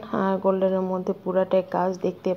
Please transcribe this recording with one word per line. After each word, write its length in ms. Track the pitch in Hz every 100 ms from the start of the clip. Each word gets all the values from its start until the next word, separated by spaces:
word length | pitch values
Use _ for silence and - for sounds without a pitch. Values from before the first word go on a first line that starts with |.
| -
আর 260 | 214 190 190
গোল্ডেনের 420 | 190 190 190 190
মধ্যে 320 | 185 185 185 190
পুরাটাই 380 | 185 185 185 190 180
কাজ, 280 | 175 185 185
দেখতে 360 | 185 180 190